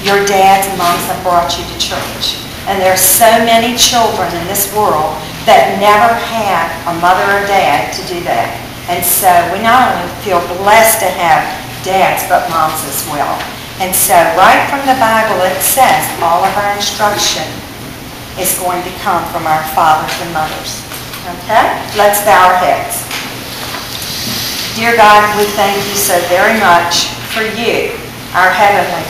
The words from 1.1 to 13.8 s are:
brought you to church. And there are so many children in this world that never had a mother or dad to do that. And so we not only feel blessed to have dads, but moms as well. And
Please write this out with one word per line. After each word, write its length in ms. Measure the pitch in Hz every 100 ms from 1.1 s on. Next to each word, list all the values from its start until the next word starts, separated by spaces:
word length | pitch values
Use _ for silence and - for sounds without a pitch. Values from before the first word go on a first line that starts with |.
| 175
brought 340 | 180 175 - -
you 60 | -
to 120 | -
church. 580 | - 185 - - - - - - -
And 140 | 196
there 120 | 185
are 40 | 185
so 320 | - - 208 226 233
many 300 | 226 240 240
children 520 | - 240 226 - 175
in 140 | 175 170
this 240 | 196 -
world 420 | 208 208 156 156 - - - -
that 320 | 196 - 196
never 340 | 202 214 226
had 560 | 233 - 226 202 175 165 - 170
a 60 | 165
mother 240 | 175 185 202 202
or 40 | 202
dad 440 | 196 - 147 -
to 80 | - -
do 80 | -
that. 280 | - 123 - - - - -
And 140 | 175
so 260 | 180 - 196 175 170
we 80 | 190
not 360 | 226 254 233 -
only 140 | - -
feel 160 | 208 175 170 180
blessed 380 | 202 220 226 220
to 100 | 185
have 320 | 185 170 160 - - - -
dads, 400 | 185 190 165 - -
but 200 | 180 180
moms 340 | 165 156 - 143
as 160 | - -
well. 240 | 143 - - - - -
And 160 | -